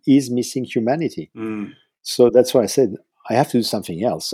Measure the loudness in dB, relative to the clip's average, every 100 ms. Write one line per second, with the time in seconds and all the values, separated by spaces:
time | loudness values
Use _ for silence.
0 | 4 4 4 -2 -4 -6 -4 -2 0 -2
1 | -2 -6 -12 -10 -8 -8 -10 -14 _ _
2 | -10 2 4 6 4 2 2 0 0 -2
3 | _ _ -4 0 0 0 -2 -4 -6 -4
4 | -4 -4 -8